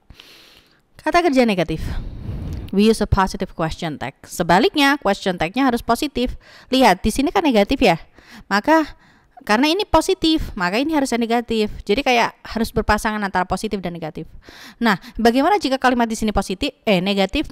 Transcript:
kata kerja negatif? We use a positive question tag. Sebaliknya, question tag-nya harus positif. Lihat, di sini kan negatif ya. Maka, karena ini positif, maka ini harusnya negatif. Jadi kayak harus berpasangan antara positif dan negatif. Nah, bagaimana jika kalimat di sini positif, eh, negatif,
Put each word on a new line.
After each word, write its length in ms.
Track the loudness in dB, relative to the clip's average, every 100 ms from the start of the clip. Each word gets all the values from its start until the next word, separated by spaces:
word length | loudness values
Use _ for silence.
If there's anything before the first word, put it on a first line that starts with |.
| _ -20 -20 -20 -20 -20 _ _ _ -8
kata 240 | 0 2 4
kerja 200 | 4 2
negatif? 400 | 2 -2 -4 -6 -6 -8 -10 -10 -10 -8 -10 -4
We 200 | 2 4
use 120 | 4
a 80 | 2
positive 440 | 2 0 -2 -8 -4
question 400 | -6 -4 -8 -8
tag. 160 | -10 -12 -14
Sebaliknya, 720 | -6 2 4 4 2 2 2
question 400 | 0 -2 -2 -4
tag-nya 280 | -4 0 0
harus 100 | 0
positif. 560 | -2 -2 -2 -4 -4 -6 -16 -20 -2
Lihat, 320 | 4 4 4
di 80 | 0
sini 240 | -2 -2
kan 80 | 0
negatif 380 | 2 2 2 2
ya. 160 | 2 2 -4 _ -20 -20 -4
Maka, 480 | -2 2 2 2 -6 _ _ _ -16
karena 300 | -2 2 2
ini 160 | 0 2
positif, 640 | 0 2 0 0 0 -2
maka 240 | -4 -2 0
ini 160 | 0
harusnya 240 | 0 0 -2
negatif. 540 | 0 -2 0 -2 -2 -4
Jadi 220 | -2 -2
kayak 320 | 2 2 0 -4
harus 260 | -10 -6 -4 -2
berpasangan 480 | 0 0 -2 -4
antara 240 | -4 -2 -2
positif 320 | -4 -4 -6
dan 160 | -8 -10
negatif. 320 | -12 -12 -16 -18 -20 -20 -20 -2
Nah, 160 | 0 0 -4 0
bagaimana 420 | 2 4 2 2
jika 220 | 0 0
kalimat 320 | 0 2 0
di 80 | -2
sini 100 | -2
positif, 460 | -2 -4 -4 -6 -4 0
eh, 160 | 0
negatif, 480 | 2 0 0 -2 -2